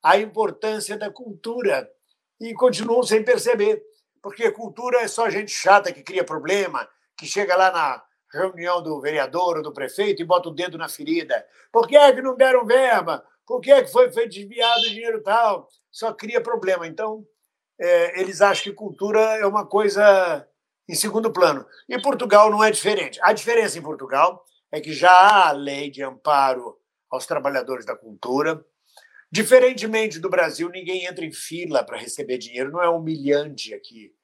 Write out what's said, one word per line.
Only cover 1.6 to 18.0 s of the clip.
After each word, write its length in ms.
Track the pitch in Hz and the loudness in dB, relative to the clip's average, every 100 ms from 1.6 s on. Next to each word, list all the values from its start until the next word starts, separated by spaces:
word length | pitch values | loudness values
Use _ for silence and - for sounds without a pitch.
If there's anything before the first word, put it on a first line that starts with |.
| 226 139 - _ _ _ _ _ | -2 -2 -6 _ _ _ _ _
e 140 | 226 | -14
continuam 480 | 226 254 240 220 233 | 0 0 0 -2 -2
sem 220 | 247 220 | 2 0
perceber, 580 | 214 247 233 220 208 214 - _ _ _ | 2 0 0 0 0 -2 -6 _ _ _
porque 300 | 202 - 226 | -18 -4 -4
cultura 500 | 214 226 160 247 247 | -4 -14 -10 -2 0
é 60 | 220 | 0
só 200 | - 226 | -2 -2
gente 220 | 180 214 | -2 -6
chata 400 | - 175 202 180 | -4 4 4 4
que 120 | - | -10
cria 200 | - 185 | -8 -6
problema, 640 | 170 156 147 202 185 127 110 _ _ - | -4 -6 -4 -2 -2 -6 -10 _ _ -20
que 80 | 151 | -10
chega 300 | 196 202 180 | -6 0 4
lá 160 | 190 | 4
na 320 | 180 147 123 _ _ _ | 2 -4 -4 _ _ _
reunião 520 | 143 185 175 175 175 | -6 -6 -4 -4 -4
do 180 | 160 151 | -4 -6
vereador 560 | 139 151 135 165 180 165 | -4 -4 -4 -2 -2 -2
ou 60 | |
do 100 | 151 | -6
prefeito 480 | 139 131 - 208 185 | -10 -10 -4 -2 -2
e 40 | 165 | 0
bota 240 | 175 170 | 0 0
o 40 | |
dedo 240 | 151 180 160 | -8 -8 -8
na 100 | 160 | -12
ferida. 560 | - 147 165 151 120 - _ _ | -12 -6 -6 -2 -6 -6 _ _
Por 160 | 226 233 | 0 6
que 100 | 294 | 8
é 160 | 285 | 8
que 80 | 247 | 6
não 140 | 262 254 | -2 2
deram 300 | 262 254 220 | 4 4 2
verba? 600 | 247 262 214 170 151 _ _ _ | 2 4 0 0 -8 _ _ _
Por 120 | 247 | -8
que 120 | 208 | 4
é 120 | 277 | 4
que 80 | - | 6
foi, 200 | 247 247 | 2 2
foi 160 | 226 233 | 2 -6
desviado 520 | 196 202 233 233 233 | -8 -16 -2 0 0
o 80 | 233 | -2
dinheiro 340 | 208 226 220 | -6 -6 -6
tal? 440 | 190 220 226 185 - _ _ | 0 2 2 0 -8 _ _
Só 240 | - 226 | -8 -8
cria 260 | 214 214 233 | -8 -4 -4
problema. 460 | - 226 185 180 165 | -2 -4 -2 -2 -4
Então, 400 | 160 220 220 214 _ _ _ _ _ | -8 -8 -8 -16 _ _ _ _ _
é, 420 | 175 175 | 2 4